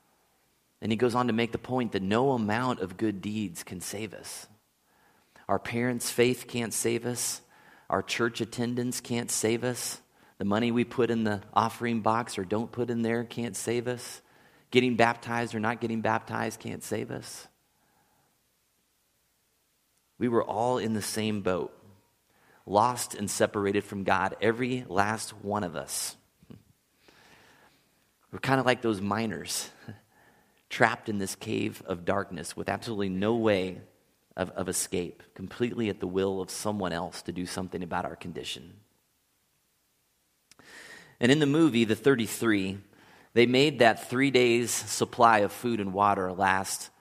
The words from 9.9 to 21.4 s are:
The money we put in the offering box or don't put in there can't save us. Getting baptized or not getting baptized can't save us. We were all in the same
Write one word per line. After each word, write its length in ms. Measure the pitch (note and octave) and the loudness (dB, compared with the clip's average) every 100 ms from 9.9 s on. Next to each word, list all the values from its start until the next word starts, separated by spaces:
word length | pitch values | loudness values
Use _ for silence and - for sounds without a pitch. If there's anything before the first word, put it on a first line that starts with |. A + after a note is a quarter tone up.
| - _ _ _ - | -10 _ _ _ -6
The 80 | |
money 280 | G2+ G#2 A#2+ | 0 2 2
we 120 | A#2 | 2
put 260 | A#2 - A#2 | 0 2 2
in 140 | A#2 | 2
the 160 | A2 G2+ - | 0 -2 0
offering 480 | G2+ A2+ - A#2+ A#2 | 2 2 0 -2 0
box 340 | G#2+ A2+ A#2 - | 2 2 0 -4
or 80 | |
don't 260 | F2+ G#2 A#2 | -2 -2 -4
put 200 | - A#2+ | -4 -2
in 100 | A#2 | 0
there 240 | A2+ A#2 | 0 0
can't 320 | A#2 - A#2 F#2 | -4 -6 -8 -6
save 320 | - A#2+ A#2+ | -4 -2 -2
us. 320 | B2 - - _ _ _ _ - | -6 -8 -16 _ _ _ _ 4
Getting 260 | B2+ B2+ A2+ | 6 6 6
baptized 580 | A2+ A#2 - A#2 A#2 | 4 4 -2 -2 -2
or 60 | A2+ | -2
not 200 | G#2+ A#2 | -2 -2
getting 220 | A2+ A2+ | -2 0
baptized 580 | A2 A2+ - A2+ A2+ - | 0 0 -2 -4 -4 -6
can't 220 | A#2 G#2 | -12 -10
save 280 | - G#2+ A#2 | -6 -6 -6
us. 380 | - - - - _ _ _ _ _ _ _ _ _ _ _ _ _ _ _ _ _ _ _ _ _ _ _ _ _ _ - | -8 -12 -16 -18 _ _ _ _ _ _ _ _ _ _ _ _ _ _ _ _ _ _ _ _ _ _ _ _ _ _ -4
We 100 | A#2+ | 0
were 160 | A2+ | 2
all 320 | - G2+ A#2+ B2+ | 0 0 0 0
in 160 | A2 | 0
the 80 | G#2+ | -2
same 400 | - G#2+ G#2+ G#2+ | -2 -2 -2 -2